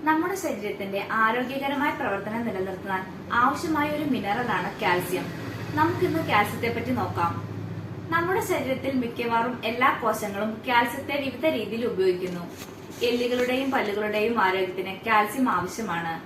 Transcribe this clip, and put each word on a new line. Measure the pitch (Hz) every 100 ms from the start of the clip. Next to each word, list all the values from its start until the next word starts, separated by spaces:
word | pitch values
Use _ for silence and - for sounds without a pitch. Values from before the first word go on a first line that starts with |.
| 311
നമ്മുടെ | 311 349 392
ശരീരത്തിന്റെ | 311 214 208 190 196 196 196
ആരോഗ്യകരമായ | 220 220 247 247 269 277 277 294 311
പ്രവർത്തനം | 247 196 208 226 233
നിലനിർത്താൻ | 190 190 180 196 190 185 - -
ആവശ്യമായ | 233 254 294 349 302 302
ഒരു | 294
മിനറലാണ് | 294 233 202 220 240 190 190 -
കാൽസ്യം. | 202 180 175 180 175 - - - - -
നമുക്കിന്ന് | 339 370 359 311
കാൽസ്യത്തെ | - 208 208 - 233 226
പറ്റി | 240
നോക്കാം. | 240 185 185 170 - - - - - - - -
നമ്മുടെ | 330 339 403 -
ശരീരത്തിൽ | 320 254 262 269
മിക്കവാറും | 269 233 - 233 233 240 233 220
എല്ലാ | 240 262 269
കോശങ്ങളും | 233 247 214 196 220 220 -
കാൽസ്യത്തെ | 240 254 - 285 285
വിവിധ | 269 233 320
രീതിയിൽ | 262 202 226 233
ഉപയോഗിക്കുന്നു. | 180 190 180 180 175 175 - - - - - 240
എല്ലുകളുടെയും | 240 247 247 247 254 269
പല്ലുകളുടെയും | 254 208 202 214 214 214 233
ആരോഗ്യത്തിന് | 190 190 185 185 185 190 226
കാൽസ്യം | 214 208 269 254
ആവശ്യമാണ്. | 185 180 - 214 170 165 165